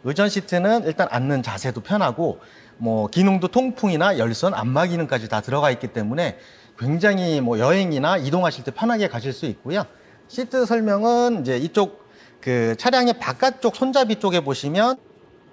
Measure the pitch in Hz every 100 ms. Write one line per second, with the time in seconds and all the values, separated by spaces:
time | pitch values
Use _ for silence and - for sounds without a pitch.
0 | 123 147 202 202 - 180 196 233 160 156
1 | 185 123 131 143 117 98 131 120 - 208
2 | 160 120 160 104 - - - - 117 110
3 | 104 170 196 190 175 247 262 - 208 156
4 | 190 165 117 113 175 160 113 135 180 170
5 | 151 127 110 110 110 139 147 127 123 117
6 | 107 143 160 - - - - - 123 165
7 | 208 196 180 151 120 113 127 185 185 143
8 | 147 185 135 175 175 143 131 - 226 233
9 | 196 120 104 - 147 98 127 190 160 -
10 | - - - - 247 262 233 233 220 202
11 | 226 240 240 220 127 123 160 214 196 -
12 | - - - _ - 123 113 110 247 254
13 | 247 - - 131 262 254 233 - 262 269
14 | 240 208 202 175 139 131 143 175 233 262
15 | - - - - _